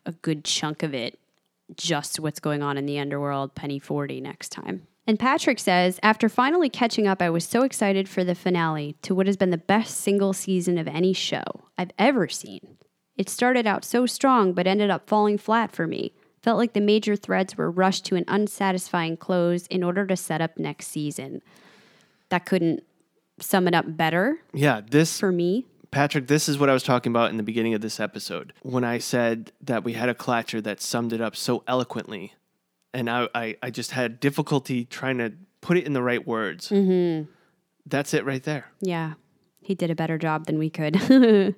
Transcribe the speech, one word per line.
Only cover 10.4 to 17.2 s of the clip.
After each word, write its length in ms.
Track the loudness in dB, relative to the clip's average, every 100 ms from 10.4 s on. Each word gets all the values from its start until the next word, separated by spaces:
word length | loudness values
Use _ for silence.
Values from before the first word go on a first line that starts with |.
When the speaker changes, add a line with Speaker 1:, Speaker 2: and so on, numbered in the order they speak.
| -2 0 0 0
Speaker 1:
of 80 | -2
any 240 | 0 2
show 300 | 0 -2 -4 -6 -12 _ -8
I've 140 | -6 2
ever 300 | 2 4 0
seen. 480 | -4 -12 -16 -20 -20 _ _ _ -6
It 120 | -6
started 380 | 0 2 4 2
out 180 | 0
so 220 | 0 0 0
strong, 460 | 2 4 6 6
but 140 | 2 2
ended 240 | 2 2
up 180 | 0 2
falling 280 | 2 4 2
flat 340 | 2 0 0
for 140 | -2 -4
me. 260 | -4 -8 -10 _ _
Felt 160 | 0 2
like 160 | 2
the 60 | 2
major 360 | 4 4 2
threads 400 | -2